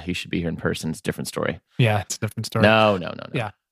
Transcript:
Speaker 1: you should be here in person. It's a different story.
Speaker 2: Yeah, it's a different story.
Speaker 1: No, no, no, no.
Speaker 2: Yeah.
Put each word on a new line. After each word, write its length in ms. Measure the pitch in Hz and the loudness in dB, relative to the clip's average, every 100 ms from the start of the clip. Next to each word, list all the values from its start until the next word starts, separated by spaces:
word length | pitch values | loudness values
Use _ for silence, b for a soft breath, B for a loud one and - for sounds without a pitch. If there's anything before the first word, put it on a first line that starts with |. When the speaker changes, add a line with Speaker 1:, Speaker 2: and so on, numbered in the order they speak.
Speaker 1:
you 100 | 90 | -2
should 160 | 87 - | -6 -4
be 100 | 90 | -4
here 80 | 85 | -2
in 80 | 80 | -2
person. 340 | 87 80 80 | -2 -2 -4
It's 80 | 78 | -4
a 20 | |
different 260 | - - 76 | -6 -6 -6
story. 320 | 78 78 82 _ - | -4 -4 -4 _ 0
Speaker 2:
Yeah, 220 | 113 107 | 2 2
it's 160 | - - | -2 -6
a 40 | |
different 260 | 107 - 107 | -6 -6 -6
story. 160 | 113 | 2
Speaker 1:
No, 340 | 107 110 107 95 | 6 8 6 4
no, 100 | 78 | -2
no, 60 | - | -10
no. 140 | - | -8
Speaker 2:
Yeah. 180 | 127 107 - _ | -6 -6 -10 _